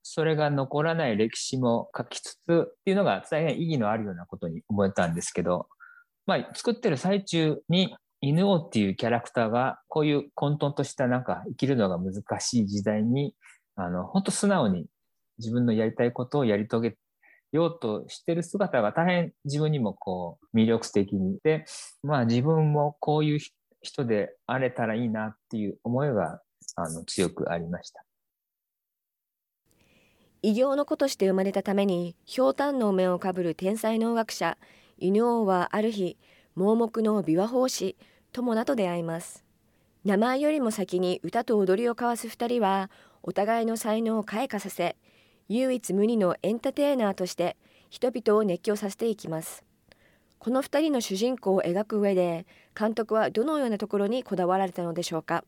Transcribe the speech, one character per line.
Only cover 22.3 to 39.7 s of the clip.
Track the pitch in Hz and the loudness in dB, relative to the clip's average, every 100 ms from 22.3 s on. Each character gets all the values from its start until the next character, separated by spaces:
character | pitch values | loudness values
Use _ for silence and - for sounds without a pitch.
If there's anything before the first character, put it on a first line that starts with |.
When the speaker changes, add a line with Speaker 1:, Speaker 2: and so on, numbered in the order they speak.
| 120 | 2
Speaker 1:
分 | 143 160 156 | 4 4 4
も | 147 147 - | 2 0 -2
こ | - 151 | 0 2
う | 151 | 2
い | 151 | 0
う | - _ _ _ | -4 _ _ _
人 | - - 120 | -12 -6 0
で | 107 95 - - | 0 -2 -8 -6
あ | 127 | -2
れ | 127 | -2
た | 123 113 | 0 -2
ら | 110 | 0
い | 120 | -2
い | |
な | 110 110 | -2 -6
っ | - _ | -10 _
て | 113 | -4
い | 104 | -4
う | - | -4
思 | 117 120 | -4 0
い | 147 | 0
が、 | 110 80 85 _ _ - - | 0 -2 -6 _ _ -14 -8
あ | 82 | -6
の、 | 82 - | -8 -8
強 | - 87 | -2 -2
く | - 71 | -2 -4
あ | 85 | -4
り | 82 | -6
ま | 87 | -10
し | - | -12
た。 | - _ _ _ _ _ _ _ _ _ _ _ _ _ _ _ _ _ _ _ _ _ _ _ _ | -20 _ _ _ _ _ _ _ _ _ _ _ _ _ _ _ _ _ _ _ _ _ _ _ _
Speaker 2:
異 | 214 214 | 0 2
形 | 269 277 | 2 2
の | 285 | -2
子 | 311 | 0
と | 277 | 0
し | - | 2
て | 190 | 2
生 | 190 | 2
ま | |
れ | 196 | 2
た | 196 | 0
た | 190 196 | 0 2
め | 202 | 2
に、 | 175 175 - - | 0 -4 -10 -8
ひ | - | 2
ょ | 262 | 2
う | 269 | 2
た | 285 | 0
ん | 269 | 2
の | 214 | 2
お | |
面 | 190 185 | 2 2
を | 180 | 0
か | 196 | -2
ぶ | 180 | -2
る | 175 | -2
天 | 160 185 220 | -2 -2 0
才 | 220 220 | 0 0
能 | 226 233 | 0 0
楽 | 220 | -2
者、 | - 165 - - - _ _ | -2 -4 -4 -14 -20 _ _
犬 | 180 202 240 | 0 2 4
王 | 233 208 | 2 2
は | 180 175 202 | 2 2 0
あ | |
る | 220 | 0
日、 | 208 175 - _ _ _ - | 0 -4 -6 _ _ _ 0
盲 | 196 226 | 2 4
目 | 226 226 | 2 2
の | 220 214 | 2 2
琵 | 156 165 | 2 2
琶 | 208 | 2
法 | 254 262 | 2 0
師、 | - 196 - - _ _ | 0 -6 -6 -20 _ _
友 | - 247 220 | -6 0 0
名 | 247 | 0
と | 254 | 0
出 | 185 | 0
会 | 175 | -2
い | |
ま | 165 165 | -4 -6
す。 | - - _ _ _ | -10 -20 _ _ _